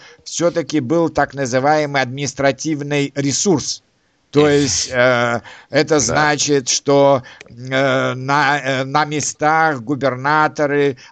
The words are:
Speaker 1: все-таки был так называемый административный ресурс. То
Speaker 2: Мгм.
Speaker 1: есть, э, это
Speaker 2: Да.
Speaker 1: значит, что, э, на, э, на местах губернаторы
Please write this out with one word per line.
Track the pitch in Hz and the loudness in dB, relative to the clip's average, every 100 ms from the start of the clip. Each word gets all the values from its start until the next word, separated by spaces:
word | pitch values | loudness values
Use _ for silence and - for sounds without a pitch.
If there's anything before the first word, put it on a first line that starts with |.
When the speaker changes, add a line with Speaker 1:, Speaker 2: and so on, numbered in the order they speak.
| - - | -14 -20
Speaker 1:
все-таки | - - 170 170 139 151 | -12 -2 0 0 -2 -2
был | 120 165 165 | 0 0 0
так | 147 143 | 0 -2
называемый | 135 131 127 139 151 147 143 | -2 -2 0 2 2 0 -2
административный | 127 135 139 - 139 127 151 147 143 147 143 | -2 -4 -8 0 0 0 -4 -4 -2 -2 -2
ресурс. | 143 139 123 202 151 - - _ _ _ _ _ | -2 -2 0 2 0 0 -10 _ _ _ _ _
То | 143 147 | 2 4
Speaker 2:
Мгм. | |
Speaker 1:
есть, | 143 139 - - | 4 2 -2 -2
э, | 127 123 123 120 120 - - _ | 2 2 2 0 -2 -8 -20 _
это | 139 156 151 | -2 2 0
Speaker 2:
Да. | |
Speaker 1:
значит, | 127 151 151 147 143 143 127 | 2 0 0 0 0 0 0
что, | - - 139 139 135 - - - | -4 2 4 4 2 -2 -20 -20
э, | 120 127 131 135 131 127 | -16 -4 0 0 0 -2
на, | 127 131 143 139 143 | -4 -2 0 2 0
э, | 131 131 | -2 -4
на | 135 147 | 0 -2
местах | 151 151 - - 151 160 160 139 | 0 -2 -6 -2 0 2 0 -2
губернаторы | 110 139 135 123 139 156 151 - 143 143 143 131 - | -6 -2 -2 -2 0 2 0 0 0 2 0 -2 -12